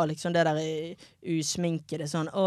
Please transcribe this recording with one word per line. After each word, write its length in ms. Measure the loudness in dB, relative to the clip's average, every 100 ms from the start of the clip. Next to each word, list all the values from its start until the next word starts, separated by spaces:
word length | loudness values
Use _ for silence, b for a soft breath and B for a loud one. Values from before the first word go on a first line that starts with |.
| 2
liksom 280 | 0 0 4
det 80 | 4
der, 140 | 2
eh, 460 | -2 -4 -6 -12 -20 _ -4
usminkede, 800 | -2 0 0 0 -2 -4 -6 -4
sånn, 220 | -2 -2
"Å, 140 | 2